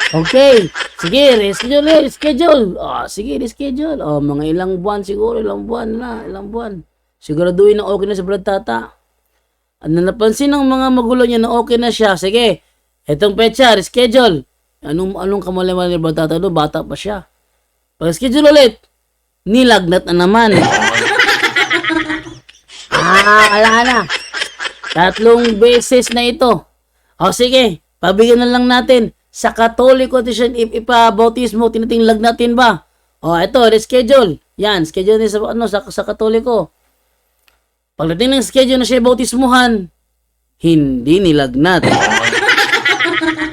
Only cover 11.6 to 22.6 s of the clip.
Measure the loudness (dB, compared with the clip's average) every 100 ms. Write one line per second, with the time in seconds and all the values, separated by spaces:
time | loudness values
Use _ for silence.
11.6 | -2 -2 -2 0 0 0 -2 0 0 -2
12.6 | _ _ _ _ -8 -2 0 2 0 4
13.6 | 2 2 0 0 2 4 2 0 -6 _
14.6 | _ _ -8 -6 -6 -6 -4 -4 -4 -4
15.6 | -2 -2 -2 -2 -2 -2 -2 -2 -2 0
16.6 | -2 -4 -10 -10 -10 -10 -14 _ _ _
17.6 | _ _ _ _ -6 -2 -2 4 6 6
18.6 | 4 0 _ _ _ _ _ _ -2 2
19.6 | 4 2 2 -2 0 0 2 4 4 2
20.6 | 2 0 -2 -2 -2 0 0 0 -2 -4
21.6 | -4 -4 -4 -6 -6 -10 -12 -20 _ _